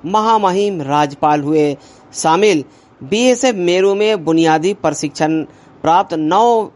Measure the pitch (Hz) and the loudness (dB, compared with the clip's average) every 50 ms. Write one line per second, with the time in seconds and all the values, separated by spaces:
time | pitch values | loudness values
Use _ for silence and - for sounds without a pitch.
0 | - 165 196 214 214 226 226 220 202 185 180 196 208 202 196 165 139 135 143 147 | -6 -2 -2 0 0 2 2 2 2 0 0 0 -2 -2 -4 -6 -4 -2 0 0
1 | 151 143 143 - - 151 151 147 143 147 156 156 151 147 139 - - - - - | 0 0 -2 -2 0 0 0 0 -2 0 0 0 0 0 -2 -6 -12 -20 -20 -20
2 | - - - - - 160 160 180 214 214 185 147 131 - _ _ _ _ _ _ | -20 -18 -12 -4 0 0 2 2 2 2 2 0 -4 -8 _ _ _ _ _ _
3 | - 135 190 220 247 254 247 240 277 254 233 190 175 175 175 185 190 196 196 202 | -6 -4 -2 2 2 2 2 2 0 -2 -2 0 -2 0 0 2 2 0 0 0
4 | 214 214 214 190 151 160 165 165 165 160 160 160 156 196 202 196 - 156 147 - | 0 0 -2 -2 -2 0 0 2 2 2 2 2 0 -2 -4 -2 -4 -4 -4 -4
5 | - 147 - - 160 156 160 160 143 - - - - - - - - 156 165 185 | -8 -8 -4 -4 -2 -2 -2 -4 -4 -8 -14 -20 -20 -20 -16 -4 0 2 2 2
6 | 196 - 175 160 156 156 180 202 226 240 233 226 208 - _ | 0 0 -4 -4 -2 0 2 2 4 4 2 0 -2 -6 _